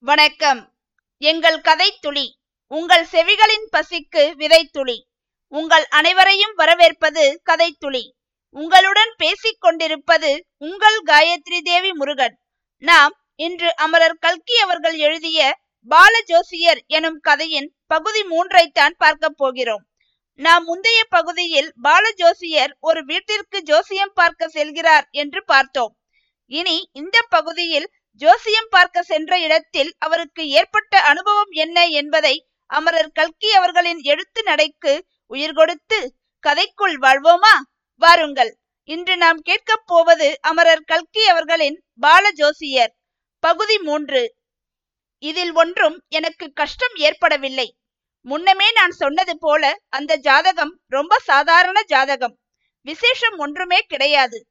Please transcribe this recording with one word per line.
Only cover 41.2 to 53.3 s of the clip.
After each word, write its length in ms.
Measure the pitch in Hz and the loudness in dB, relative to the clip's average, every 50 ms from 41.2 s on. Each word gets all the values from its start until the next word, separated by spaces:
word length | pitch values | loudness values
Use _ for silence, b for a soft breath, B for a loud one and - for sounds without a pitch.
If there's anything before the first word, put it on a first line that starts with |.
| 440 415 | 2 2
அவர்களின் 500 | 349 330 320 294 330 330 311 277 294 349 _ _ _ _ | 2 2 0 -2 -2 -2 -2 -2 -4 -8 _ _ _ _
பாலஜோசியர் 920 | 240 294 320 359 403 415 311 294 302 294 302 _ 330 285 262 254 240 220 _ _ _ _ _ _ _ _ _ _ - | 2 4 4 6 4 2 -2 0 -2 -2 -2 _ -10 -4 -2 -2 -2 -2 _ _ _ _ _ _ _ _ _ _ -2
பகுதி 360 | 320 339 330 427 415 440 415 | -2 0 0 0 -2 -2 -2
மூன்று. 460 | 370 302 294 302 302 269 277 262 240 226 _ _ _ _ _ _ _ _ _ _ _ _ _ _ _ _ _ _ - | -2 -4 -6 -6 -6 -4 -4 -2 -2 -4 _ _ _ _ _ _ _ _ _ _ _ _ _ _ _ _ _ _ -12
இதில் 320 | 294 311 349 359 349 320 | -10 -8 -6 -6 -4 0
ஒன்றும் 420 | 330 330 330 359 392 403 311 311 359 _ _ | 0 0 0 0 -2 -2 -2 -2 -4 _ _
எனக்கு 380 | - 311 320 330 320 _ 359 302 269 | -8 -6 -6 -6 -10 _ -18 -16 _
கஷ்டம் 420 | - 294 294 - - 508 494 480 | -8 -8 -8 -6 -6 -8 -8 -6
ஏற்படவில்லை. 720 | 349 294 302 320 _ - 330 311 285 269 269 262 262 254 214 _ _ _ _ _ _ _ _ _ _ _ | 0 0 0 0 _ 0 0 0 0 -4 -6 -6 -6 -8 -8 _ _ _ _ _ _ _ _ _ _ _
முன்னமே 440 | 240 269 311 349 381 381 381 392 427 | -10 -8 -4 0 0 2 2 2 0
நான் 240 | 466 466 392 349 359 - | 2 2 0 0 0 -4
சொன்னது 380 | 339 277 285 330 381 359 339 311 | -6 -4 -2 -2 -4 -4 -6 -6
போல 360 | - 311 294 311 302 269 311 - _ _ | -2 -2 -2 0 0 -2 -4 -4 _ _
அந்த 240 | - 262 285 285 320 302 | -10 -10 -4 -4 -4 -4
ஜாதகம் 580 | 254 294 269 285 330 370 370 320 311 294 359 _ _ _ | 0 2 2 2 2 2 0 0 -4 -8 -8 _ _ _
ரொம்ப 340 | - 269 294 339 - 494 | -6 -6 0 0 0 0
சாதாரண 580 | - - 294 277 294 285 339 349 359 359 370 415 440 | 2 2 0 0 2 4 4 4 4 4 0 -2 -2
ஜாதகம், 540 | _ 302 262 269 269 277 262 254 240 240 _ _ _ _ _ _ _ _ _ _ | _ 0 0 0 0 -2 -4 -4 -8 _ _ _ _ _ _ _ _ _ _ _
விசேஷம் 520 | 269 311 - - 466 523 - - 466 | -16 -14 -2 -2 -2 -2 0 -2 -4